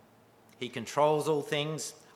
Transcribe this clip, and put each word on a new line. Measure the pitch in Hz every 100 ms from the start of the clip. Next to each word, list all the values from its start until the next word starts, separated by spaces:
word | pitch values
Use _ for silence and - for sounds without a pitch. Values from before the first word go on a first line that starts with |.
| - _ _ _ _ -
He | 123
controls | 123 107 143 151 151 147
all | 151
things, | 139 147 151 151 - - -